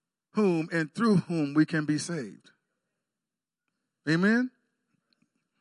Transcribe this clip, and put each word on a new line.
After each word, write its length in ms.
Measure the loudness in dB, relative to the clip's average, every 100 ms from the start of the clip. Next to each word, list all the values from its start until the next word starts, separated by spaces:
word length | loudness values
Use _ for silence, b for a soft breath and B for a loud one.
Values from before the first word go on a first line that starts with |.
| _ _ _
whom 340 | 0 2 2 -2
and 220 | -4 -4
through 220 | -2 2 2
whom 380 | 0 -4 0
we 100 | 2
can 220 | 2 0 -2
be 120 | -4
saved. 520 | -4 -10 -10 -16 _ _ _ _ _ _ _ _ _ _ _ _ _ _ _ _ -2
Amen? 420 | 0 2 2 0 _ _ _ _ _ _ _ _ _ _ _